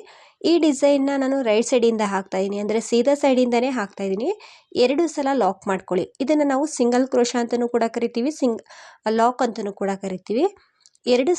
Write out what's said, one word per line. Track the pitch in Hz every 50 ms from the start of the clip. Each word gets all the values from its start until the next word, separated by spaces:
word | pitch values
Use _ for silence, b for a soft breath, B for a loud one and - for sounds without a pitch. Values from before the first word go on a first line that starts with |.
| 427 B B B B B B B B 294
ಈ | 339 339 311
ಡಿಸೈನ್ನ | 311 269 - - 285 285 277 269 277 277 277 269
ನಾನು | 262 269 277 262 226
ರೈಟ್ | 208 214 233 -
ಸೈಡಿಂದ | 269 247 226 233 226 220 214 196 196
ಹಾಕ್ತಾಯಿದ್ದೀನಿ, | 190 196 - - 190 196 202 202 202 208
ಅಂದರೆ | 208 214 226 220 -
ಸೀದಾ | 240 233 233 285 285 285 -
ಸೈಡಿಂದನೇ | 277 262 247 254 240 240 233 240 269 262 240
ಹಾಕ್ತಾಯಿದ್ದೀನಿ. | 202 196 - - 196 196 190 196 240 330 440 - B B B B B B B - 247
ಎರಡು | 254 285 285 339 302 -
ಸಲ | 302 269 277 277 262 208
ಲಾಕ್ | 185 190 - - 202
ಮಾಡ್ಕೊಳ್ಳಿ. | 190 185 - - 185 185 170 - _ - 277
ಇದನ್ನು | 254 311 302 294 285 269
ನಾವು | 262 294 302 - -
ಸಿಂಗಲ್ | 240 240 240 247 269 262 -
ಕ್ರೋಶಾ | 247 240 240 - 247 240
ಅಂತಲೂ | 233 247 240 240 240 -
ಕೂಡ | 233 226 226 226 240
ಕರಿತೀವಿ, | 233 233 233 233 233 294 302 -
ಸಿಂಗ್-, | 285 247 226 - - B B B B B B B B 220 220 226
ಲಾಕ್ | 226 240 247 240 262 233
ಅಂತಲೂ | 214 226 208 202 196 - 202
ಕೂಡ | 196 196 190 196
ಕರಿತೀವಿ. | 190 190 185 - - 208 247 330 392 - b b b b b b b b b - 240 247
ಎರಡು | 247 277 320 359